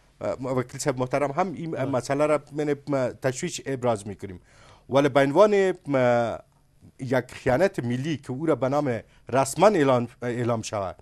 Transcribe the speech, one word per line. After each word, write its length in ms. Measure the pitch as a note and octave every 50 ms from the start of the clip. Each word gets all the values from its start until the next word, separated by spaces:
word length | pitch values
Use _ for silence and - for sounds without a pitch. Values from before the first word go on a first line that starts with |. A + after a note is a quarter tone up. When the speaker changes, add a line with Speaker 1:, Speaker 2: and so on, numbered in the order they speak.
| _ _ _ - - G#2 F2+ -
Speaker 1:
مَا، 160 | C3+ B2+ C3+
وکیل 240 | B2+ B2+ B2+ - C3+
صاحب 200 | - D3 C3 B2+
محترم 320 | B2+ B2+ - C3+ C#3+ C#3
هم 220 | C#3 D#3+ F#3+ G3 D3+
این 180 | G#2 E3+ D#3+
Speaker 2:
بله. 140 | D#3+ - C3+
Speaker 1:
مسئله 400 | C3 C3+ B2 B2 - C#3 C#3+ D3+
را 140 | D3+ D3+ C#3+ D3+ -
من، 240 | C#3+ D3+ D3+ D3 D3 C#3+ -
ما، 220 | D3 C#3+ C3+ B2+ A2+
تشویش 520 | F2+ - - C3 B2+ - F3+ E3+ - - -
ابراز 420 | C3+ C#3 B2+ B2 A#2+ A2+ G2+ G2+
می‌کنیم، 340 | G#2+ F#2+ - - G2 F2+ F2 - _ _ - - - - - _ -
ولی 200 | A#2 C#3 C#3+ C#3+
به 100 | C3 C#3+
عنوان، 540 | C#3 C#3 D3 F3 G#3+ G#3+ G#3 G3 G3 F#3 F3 - -
ما، 500 | C#3+ C#3 C3 B2 B2 A#2+ A#2+ A#2 A2 F2 - - _ _ _ _ _ _ _ - - _ -
یک 320 | C3+ A#2+ C3 B2+ B2 -
خیانت 480 | - - - C3+ B2 C#3 F#3 F#3+ - -
ملی 380 | B2+ A#2 B2 B2+ C3 E3 D3
که 140 | B2+ - -
او 140 | B2+ C3 E3
را 100 | D#3+ D3
به 140 | A#2+ C3 B2+
نام 300 | C#3 D3 D3 C3+ A#2 G#2 - _ _ _ _ -
رسما 380 | A2 C3+ C3+ C3 - D3+ F3+
اعلان، 400 | G#3+ G#3 E3 C#3+ C3+ B2+ A#2+ A#2+ A#2 - _
اعلام 400 | A#2+ B2 A#2 A#2+ B2 A#2 A#2 A2+
شود، 340 | G#2 - A2 G#2 G2 F2+ D#2+ -